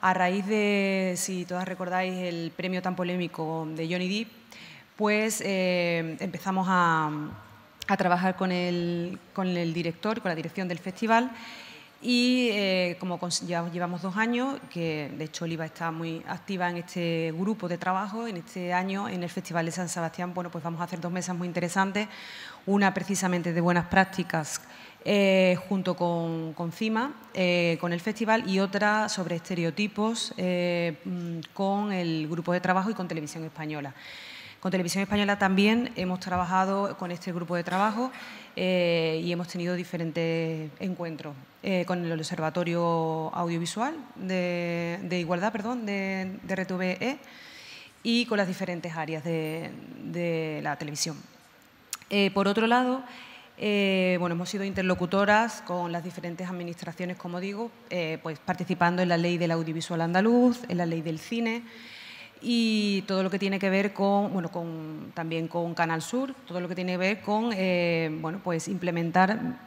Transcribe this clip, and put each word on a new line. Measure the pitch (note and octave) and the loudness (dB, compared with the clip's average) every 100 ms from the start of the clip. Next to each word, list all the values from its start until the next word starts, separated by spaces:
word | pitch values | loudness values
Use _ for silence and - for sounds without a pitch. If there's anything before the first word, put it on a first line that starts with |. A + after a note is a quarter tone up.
A | F#3+ | 4
raíz | F#3 F3+ F#3+ G3 | 4 4 2 0
de, | G#3+ G#3 G3+ G3 F#3+ F#3 F3+ | 2 4 4 2 2 0 0
si | - F#3 | -2 -4
todas | F3 F3+ F#3 | -4 -4 -4
recordáis, | F3+ F3+ F#3 F#3 | -4 -2 0 0
el | F#3 F3+ E3+ E3 - | -2 -4 -4 -6 -4
premio | F#3 F#3 | -2 -2
tan | F#3 | -2
polémico | F#3 F3+ F3+ E3+ - D#3+ D#3+ D#3+ | -2 -2 0 -2 -4 -4 -4 -6
de | D#3+ E3 | -4 -4
Johnny | F3+ F3+ | -2 -2
Depp, | G3+ A#3 - - - - - - | -2 -4 -12 -20 -20 -20 -20 -20
pues, | - G#3+ G#3+ A3 A3 | -2 2 4 2 0
eh, | G3 F#3+ F#3 F3+ F3 E3+ E3 D#3+ | 0 2 2 2 2 0 -2 -4
empezamos | F#3+ F3 G3 F#3+ F#3 | -6 -6 -2 0 4
a, | F#3 E3+ D#3+ D3+ D3+ D3+ - - - - - - | 6 6 4 2 -2 -6 -10 -18 -20 -20 -12 -2
a | G3 | 2
trabajar | F#3 F3+ F#3 F3+ | 4 4 4 2
con | F#3 | 0
el, | F3+ F3+ F3 F3 F3 F3 F#3 - | 0 0 0 0 0 -2 -6 -10
con | - F#3 | -2 0
el | F3 E3+ | 2 0
director, | E3 E3+ E3 G#3+ A3+ | 0 -2 -2 -4 -2
con | G3 | -2
la | E3 | -2
dirección | D#3+ - F#3 | -4 -4 -4
del | E3+ | -4
festival, | F#3+ F#3 A3 A3+ B3+ A#3+ - - - - - - | -6 -4 4 6 4 -6 -14 -14 -16 -18 -20 -10
y, | A3+ B3 B3 B3+ A#3+ | 2 4 6 4 4
eh, | G#3 G3 F#3 F3+ E3+ | 2 2 4 2 0
como | F#3+ F3 | -4 -4
cons-, | F3 E3+ F3 | -2 -2 0
ya | E3+ E3+ | -2 -2
llevamos | E3+ F3 F3 | -2 -2 -2
dos | F#3 F#3 | -4 0
años, | A3+ A#3+ C4 C#4 - | 2 2 0 -4 -8
que | F3 E3 D#3 D3 - | -4 -2 -2 -4 -6
de | |
hecho | D#3 - | -8 -6
Oliva | E3+ E3 D#3+ | -6 -4 -6
está | - E3 | -4 -4
muy | D#3+ E3 E3 - | -4 -4 -6 -6
activa | F#3 - F#3+ F3+ | -10 -6 -2 0
en | F3 | -2
este | E3+ F#3 E3+ E3 D#3+ D#3+ | -6 -2 0 0 -2 -2
grupo | F#3+ A3 F3 | -2 -2 -4
de | F3 | -4
trabajo, | F3+ F#3 G3+ A3 A#3 | 0 -2 -2 -6 -6
en | F#3 | -8
este | E3+ F#3 F3 | -10 -8 -2
año | F3+ F#3+ G3 G3+ | 0 0 -2 -4
en | F#3 | -4
el | F3 | -4
Festival | F3+ F#3 E3+ E3 | -6 -4 -2 -2
de | |
San | E3 F3 | -2 -4
Sebastián, | F3 E3 - F3+ | -2 -4 -4 -6
bueno, | F3+ F3 | -4 -6
pues | E3+ | -6
vamos | D#3 E3 | -6 -4
a | |
hacer | E3+ F3+ | -4 -4
dos | F3 | -4
mesas | F3+ F3 F3 | -4 -2 -4
muy | F3+ | -2
interesantes, | E3+ E3+ F#3+ F#3+ G3 G#3+ - - - - - | -2 0 2 2 2 -2 -6 -14 -14 -14 -10
una | - G3+ G3 | 2 6 6
precisamente | F#3+ F3+ G3 F#3 F3+ E3+ | 4 -2 0 2 2 2
de | E3+ | 2
buenas | E3+ F3 F3 | 4 4 6
prácticas, | F#3+ F#3 - F3 E3 D3+ - - - - - | 4 4 2 -2 -2 -2 -8 -10 -20 -20 -10
eh, | - G3+ G3 F#3+ F#3 F3+ - | 2 4 6 8 6 4 0
junto | G3 F#3 | -2 0
con, | F3 F3 E3+ E3 E3 D#3+ | 0 0 0 0 -2 -4
con | D3+ E3+ | -4 -6
cima, | E3 A3 A3 C4 - - | -2 0 0 -2 -6 -10
eh, | - F3+ F3 E3+ E3 | 0 4 4 4 2
con | F3 | 0
el | F3 | -2
festival, | F3 G#3+ A3 A3+ - | -2 -2 2 2 4
y | F#3+ | 2
otra | G3 G3+ G#3 G#3+ G#3+ | 2 2 2 2 0
sobre | - E3+ E3+ | -2 -2 -4
estereotipos, | - F3 E3 D#3+ G#3 - G#3+ A#3 - - | -4 -2 0 0 -2 0 0 0 -6 -2
eh, | F#3 F3+ F3 F3 E3+ D#3 | 0 0 0 0 0 -2
mm, | F#3+ F3+ E3+ E3 D#3 | -6 -6 -4 -6 -8
con | - G3 G3 G#3 | -2 0 0 0
el | F#3+ E3+ D#3+ D3+ | 0 0 0 0
grupo | E3 E3+ | -2 0
de | F3 | 0
trabajo | F3+ F#3 F#3+ | 2 2 2
y | |
con | G#3+ F3+ | -2 -4
Televisión | E3 D3+ E3 | -4 -6 -8
Española. | D#3+ D#3+ D#3 D3+ C#3+ B2+ - - - - - - | -10 -8 -6 -6 -8 -12 -16 -16 -16 -16 -18 -6
Con | F#3 | 0
Televisión | F#3 F3 F3+ | 0 2 0
Española | G3 G#3 G3+ G3+ | 2 2 2 4
también | G3 F#3+ G3+ A3+ A#3+ - | 4 6 6 6 2 -2
hemos | F#3 F#3 | -2 -2
trabajado | F#3 F3+ F3 F#3 F#3+ G3 G3+ - | -2 0 2 4 4 2 0 -2
con | F3+ | -6
este | E3+ F#3+ | -6 -6
grupo | F3 E3+ F3 | -4 -2 -2
de | |
trabajo, | E3+ F3+ G#3 G#3+ B3 - - - - - | 0 2 2 2 -4 -4 -14 -16 -12 -2
eh, | F#3 F#3 F3 E3+ D#3+ D#3+ | 2 4 4 4 2 0
y | E3+ | 0
hemos | F3 F3 | -2 -4
tenido | F3+ F3 | -4 -2
diferentes | F3+ F3 E3+ E3 E3 E3 E3 E3 D#3+ D#3 - | -2 -4 -4 -4 0 0 0 0 -4 -8 -6
encuentros, | F#3+ F#3 E3+ D#3 D#3 C#3 C3 - | -6 -4 -6 -8 -10 -12 -18 -8
eh, | - F#3 F3+ | 0 0 2
con | F3+ | 0
el | E3+ | 0
Observatorio | E3 D#3 E3+ D#3 E3+ F3 E3+ E3+ E3 D#3+ D#3+ D#3 | -2 -4 -2 -2 0 0 2 2 2 0 -2 -4
Audiovisual | - F3 E3+ E3+ - B3 D#4+ B3+ - | -2 -2 0 -2 -2 -2 -4 -12 -8
de, | F#3+ F#3 F3+ F3 F3 E3+ E3+ F3 | -2 0 0 0 -2 -2 -2 -4
de | F#3 F3+ | -2 -2
Igualdad, | E3 F3 G3+ | 0 0 0
perdón, | A3 G#3 B3 G#3+ | -2 -4 -4 -2
de, | G3+ F#3+ F#3+ F#3+ F#3+ | -2 -2 -2 -4 -6
de | - | -6
R | F#3+ | -4
T | F#3 | -2
V | F#3 F#3 F3+ | -2 -2 0
E | A3 D4 - - - - - - - - | -2 -4 -10 -20 -20 -18 -18 -18 -20 -8
y | A#3+ A#3 A#3+ | 0 2 2
con | G#3+ | 2
las | F#3+ | 0
diferentes | F#3 F#3 F3 E3+ E3 | 0 -4 -4 -6 -6
áreas | D#3 D#3+ | -4 -4
de, | D3+ E3 D#3 D#3+ D#3 - - - | -2 -2 -2 -4 -8 -12 -16 -12
de | - E3+ F3 E3 D#3+ D3+ | -8 -4 -2 -2 -2 -4
la | D3 C#3+ | -4 -4
televisión. | D3+ D3 E3+ C#3+ - - - - - - - - - | -6 -4 -4 -6 -16 -20 -20 -20 -20 -20 -14 -14 -2
Eh, | G3+ G3 | 2 4
por | F#3+ G3 | 4 2
otro | G3+ A3+ | 4 6
lado, | A#3+ B3+ B3+ C4 - - - - - | 6 4 0 -4 -16 -18 -20 -20 -6
eh, | G#3+ G#3 G3 F#3+ F#3 F3+ | 0 2 4 4 4 2
bueno, | F3 | 2
hemos | E3+ F3+ | 0 -2
sido | G#3 | -4
interlocutoras | G3 F#3+ F#3 F#3 F3+ G3 G3+ G#3 A3+ - | -2 0 2 2 2 4 6 6 4 -2
con | - F3+ F3 | -6 -4 -2
las | E3+ | -4
diferentes | E3+ E3+ F3 E3+ F3+ | -6 -8 -8 -6 -6
administraciones, | F3+ E3+ E3+ E3+ E3 F3+ F3+ | -6 -8 -8 -12 -8 -6 -6
como | F3 F3 | -6 -6
digo, | F#3+ G3+ A#3 - - | -4 -4 -8 -10 -6
eh, | F3+ D#3+ D#3 | -4 -2 -4
pues | D#3+ D3+ | -6 -8
participando | - F3+ F3 F3+ F3 F3+ | -4 -2 0 4 4 6
en | F3+ | 4
la | E3+ | 4
ley | E3+ F3 | 4 2
del | E3+ | 2
audiovisual | E3 D#3+ D#3+ D#3+ E3+ | 2 0 -4 -4 -2
andaluz, | E3 F3+ G#3+ A#3+ B3 A#3+ - | 2 4 6 8 6 4 -2
en | F3 | -2
la | E3+ | 0
ley | E3 | -2
del | D#3+ D#3 | -4 -6
cine | - A#3 A3+ A3+ A#3 - A#3 - - - - - | -4 -2 -2 -4 -8 -18 -18 -16 -16 -16 -18 -10
y | - A#3 A3+ A3 G#3 G3 | 0 2 4 4 4 2
todo | F#3 F#3+ | 0 0
lo | F#3+ | 2
que | F#3+ | 0
tiene | G3 G3 | 0 2
que | G3 | 2
ver | F#3+ G3+ | 4 2
con, | G3+ G3 G3+ G3+ | 2 4 4 2
bueno, | F#3 E3+ | 0 -2
con, | F3 E3+ D#3+ D#3 D#3 - | -4 -6 -6 -8 -10 -10
también | - E3 E3 E3 | -6 -4 -2 -2
con | F3 E3+ | -2 -2
Canal | E3 E3 E3 | 0 2 2
Sur, | D#3 B3 C4+ C4 - | 0 -2 -2 -6 -8
todo | F3 | -6
lo | F3+ | -4
que | |
tiene | F3+ F#3 | -2 -2
que | F3+ | 0
ver | F#3 G#3+ | 0 0
con, | - G#3 A#3 | 0 0 0
eh, | G#3 F#3 F3+ F3 E3 D#3+ D#3 | 0 2 2 2 2 0 -2
bueno, | D#3+ F#3 | -4 -4
pues | F#3 E3 - | -2 -2 -2
implementar | F#3+ F3+ E3+ E3+ F#3 F#3 A3 B3 B3+ | -2 0 0 2 6 6 4 -4 -6